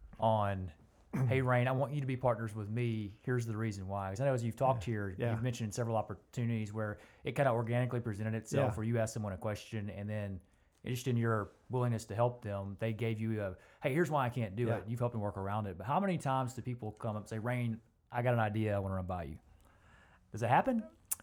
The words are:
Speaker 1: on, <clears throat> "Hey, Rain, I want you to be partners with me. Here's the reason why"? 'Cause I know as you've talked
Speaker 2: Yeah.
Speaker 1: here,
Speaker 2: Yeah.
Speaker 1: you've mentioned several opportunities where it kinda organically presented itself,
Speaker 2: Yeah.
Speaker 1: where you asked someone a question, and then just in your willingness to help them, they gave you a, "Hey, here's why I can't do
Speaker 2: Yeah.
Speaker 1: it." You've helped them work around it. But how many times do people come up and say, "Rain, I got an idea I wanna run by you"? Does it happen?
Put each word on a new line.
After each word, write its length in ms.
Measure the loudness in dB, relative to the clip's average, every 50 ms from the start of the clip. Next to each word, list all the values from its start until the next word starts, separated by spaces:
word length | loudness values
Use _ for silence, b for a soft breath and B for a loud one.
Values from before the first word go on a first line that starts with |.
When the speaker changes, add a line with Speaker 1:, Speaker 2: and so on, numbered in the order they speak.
| -20 -18 -4 2
Speaker 1:
on, 500 | 4 4 4 4 4 2 0 0 -4 -6 -8 -14 -20 -20 _ -20 -12 -6 -2
<clears throat> 140 | 0 2 4
"Hey, 120 | 4 4
Rain, 260 | 4 4 4 4 4 2
I 40 | 2
want 220 | 0 0 0 -2
you 60 | -2 -2
to 40 |
be 100 | -2 -2
partners 380 | 2 2 2 2 2 -2 -4 -4
with 140 | -6 -6 -4
me. 460 | -2 0 0 0 0 -2 -4 -6 -10 -6 -2
Here's 240 | 0 0 2 0
the 100 | 0 -2
reason 300 | -2 -2 -2 -2 -4 -4 -4
why"? 220 | -2 -2 -2 -2
'Cause 100 | -2 0
I 60 | 2
know 80 | 2 2
as 100 | 2 0
you've 120 | -2 0
talked 300 | 4 4 4 4 2 0
Speaker 2:
Yeah. 60 | -2 -2
Speaker 1:
here, 220 | 0 -2 -2 -2 -2
Speaker 2:
Yeah. 120 | 0 0
Speaker 1:
you've 120 | 0 0 0
mentioned 300 | -2 -2 -2 -4 -4 -2
several 240 | -2 0 0 2
opportunities 760 | 0 0 -2 -6 -12 -12 _ -4 -2 0 0 0 0 -2 -4 -4
where 240 | -4 -4 -4 -4 b b b b b b
it 80 | -4 0
kinda 160 | 2 2 4 2
organically 480 | 2 0 2 2 2 2 2 0 -2
presented 340 | -2 -2 -2 -2 -2 -2 -2
itself, 380 | -4 -4 -2 0 2 2 2 2
Speaker 2:
Yeah. 40 |
Speaker 1:
where 80 | 0 0
you 140 | 0 2 2
asked 160 | 0 0 -2
someone 180 | -4 -4 -4 -4
a 60 | -4
question, 500 | -4 -4 -4 -4 -6 -6 -6 -4 -4 -4
and 180 | -6 -6 -4 -4
then 300 | -4 -2 -4 -4 -6 -8 -10 _ _ _ _ _ _ _ -6
just 240 | -6 -4 -2 0 0
in 80 | 2
your 340 | 4 4 4 4 2 0 -2 -6 -14 _ -4
willingness 340 | 0 0 2 2 0 -2 -2
to 80 | -4 2
help 280 | 2 4 4 2 -2 -6
them, 340 | -6 -4 -4 -4 -6 -4 -2
they 120 | -2 -2 -2
gave 260 | 0 0 0 0 0
you 200 | 0 0 0 0 -2
a, 140 | -4 -4 b b b b b -2
"Hey, 100 | 2 2
here's 160 | 4 2 4
why 140 | 2 2 2
I 20 | 2
can't 240 | 0 0 -2 -2 0
do 100 | 0 0
Speaker 2:
Yeah. 100 | 2 0
Speaker 1:
it." 80 | 0 -2
You've 140 | -4 -2 0
helped 120 | 0 0 0
them 60 | 0 -2
work 140 | -2 -2 -2
around 280 | -2 -2 0 -2 -2
it. 100 | -2 -4 -6
But 80 | -4
how 120 | 0 0 2
many 160 | 2 2 0 0
times 360 | 0 0 0 0 0 -2 -4
do 80 | -6 -6
people 300 | -6 -6 -4 -6 -8 -8
come 240 | -6 -4 -4 -4
up 60 | -4 -6
and 60 | -6
say, 100 | -6 -4
"Rain, 420 | -2 -2 0 0 0 0 -2 -4 -6 -14 _ _ _ _ -4
I 100 | 0 2
got 120 | 4 4
an 60 | 4
idea 360 | 4 2 2 2 2 2 2
I 20 | 2
wanna 160 | 0 0 -2
run 100 | -2 -2
by 180 | -2 -4 -4 -4
you"? 140 | -6 -8 -12 -14 -20 -20 -20 -20 -20 -20 -20 -20 -20 -20 -20 -20 -20 -20 -20 _ _ -6
Does 100 | -2 2
it 60 | 4
happen? 340 | 4 4 4 4 0 0 -2 -6 -12 -20 -10 _ -8 -8